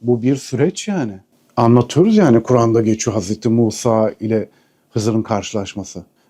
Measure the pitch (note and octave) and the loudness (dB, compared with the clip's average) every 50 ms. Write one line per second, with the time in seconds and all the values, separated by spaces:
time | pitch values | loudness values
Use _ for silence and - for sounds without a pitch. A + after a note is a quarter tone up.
0 | A2+ A#2 B2 A#2 A2+ B2+ C#3 C3+ - - C3 A#2 C#3 F3+ G3 - - G#3 G3+ F3+ | -2 0 0 0 0 0 -2 -2 -4 -6 -2 0 0 0 -2 -4 -6 -6 -4 -4
1 | - A2 G2 F#2+ - _ _ _ _ _ - - A#2+ A#2 A#2+ B2 A#2+ - - C#3+ | -4 -6 -8 -12 -18 _ _ _ _ _ -2 2 4 4 4 4 4 2 2 2
2 | F3+ A3+ G#3+ G#3 F#3 C#3 A#2 A#2 A2+ - B2 A#2+ A#2 A2+ A2 A#2 A2+ A2 G#2+ G#2+ | 2 4 4 4 4 6 4 4 2 2 2 2 2 2 2 2 2 0 0 -2
3 | - B2 G#2 A2 F2+ F2+ G#2+ - - A#2 A2+ A#2 A#2 G#2+ G#2 - - B2 A2+ A2 | -2 -4 -4 -4 -4 -6 -6 -4 -2 0 2 2 2 0 -2 -2 -2 0 2 2
4 | G#2+ G#2+ - - A2 A2 A2+ G#2+ F#2+ - _ _ _ _ _ _ _ _ - A#2 | 0 0 -2 -6 -4 -2 -2 -2 -4 -6 _ _ _ _ _ _ _ _ -6 -4
5 | G#2 A#2 A2 A2 G#2+ - A2+ G2+ F#2+ - - G#2+ G2 F#2+ - G#2 F#2 - - F2+ | -2 0 0 -2 -2 -2 -4 -4 -4 -6 -6 -8 -8 -8 -10 -12 -14 -14 -14 -18
6 | F#2 _ _ _ _ _ | -18 _ _ _ _ _